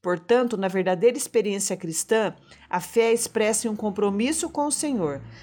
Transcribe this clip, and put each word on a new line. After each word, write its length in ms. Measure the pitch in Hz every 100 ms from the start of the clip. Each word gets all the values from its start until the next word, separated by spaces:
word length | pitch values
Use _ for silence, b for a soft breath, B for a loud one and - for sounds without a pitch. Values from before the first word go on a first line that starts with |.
Portanto, 560 | 185 175 175 240 247 220
na 100 | 190
verdadeira 520 | 190 185 185 226 254
experiência 580 | - 233 208 202 - 185
cristã, 580 | 170 156 - 220 202 - B B B
a 100 | 180
fé 300 | - 226 226
é 20 |
expressa 540 | 226 - 226 214 220 233
em 40 |
um 60 | 214
compromisso 720 | 214 202 208 196 240 320 -
com 180 | - 294
o 60 |
Senhor, 480 | 294 302 247 160 139 117 B